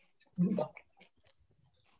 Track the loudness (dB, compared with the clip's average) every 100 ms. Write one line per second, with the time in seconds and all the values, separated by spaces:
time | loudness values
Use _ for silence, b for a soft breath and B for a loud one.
0 | _ _ -10 0 2 2 -2 -6 -20 _
1 | -20 _ -20 -20 _ _ _ _ _